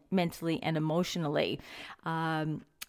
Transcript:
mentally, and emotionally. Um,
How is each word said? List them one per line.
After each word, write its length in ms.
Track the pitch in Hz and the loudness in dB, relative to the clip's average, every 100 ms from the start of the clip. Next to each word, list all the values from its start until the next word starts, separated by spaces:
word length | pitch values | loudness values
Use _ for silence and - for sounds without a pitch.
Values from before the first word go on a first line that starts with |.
| - | 0
mentally, 480 | 190 170 - 165 160 | 2 2 0 -2 0
and 160 | - 160 | 0 2
emotionally. 840 | 156 165 180 180 156 151 92 107 - - - - - | 2 2 2 0 0 2 2 0 -8 -14 -14 -10 -4
Um, 580 | 160 160 160 156 151 - - | -2 0 0 -2 -4 -8 -16